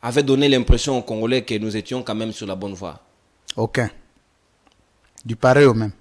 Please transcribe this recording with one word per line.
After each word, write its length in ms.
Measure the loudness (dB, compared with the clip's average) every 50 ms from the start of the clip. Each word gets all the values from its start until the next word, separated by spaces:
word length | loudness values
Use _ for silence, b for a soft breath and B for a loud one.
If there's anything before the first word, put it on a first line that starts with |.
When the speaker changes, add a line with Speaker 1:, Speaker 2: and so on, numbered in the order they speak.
Speaker 1:
avaient 220 | -6 -2 0 0 2
donné 260 | 2 2 4 4 4
l'impression 480 | 2 2 4 4 4 4 4 -2 -4 -4
aux 40 | -4
Congolais 400 | -4 -6 -4 -2 0 -2 -2 -2
que 140 | -2 -6 -4
nous 180 | -4 -4 -6
étions 260 | -6 -6 -6 -8 -8 -6
quand 120 | -6 -6
même 180 | -6 -6 -8 -8
sur 140 | -10 -10
la 80 | -10 -8
bonne 160 | -8 -8 -10 -10
voie. 260 | -10 -12 -14 -14 -14 _ _ _ _ _ _ _ _ _ -14 -6
Speaker 2:
Aucun. 340 | -6 -6 -4 -2 -4 -4 -4 -6 -12 -20 _ _ _ _ _ _ _ _ _ _ _ _ _ _ _ _ _ _ _ _ _ _ -20 -10
Du 120 | -10 -10
pareil 300 | 0 2 4 6 8 8
au 80 | 6 6
même. 180 | 4 -2 -4 -6 _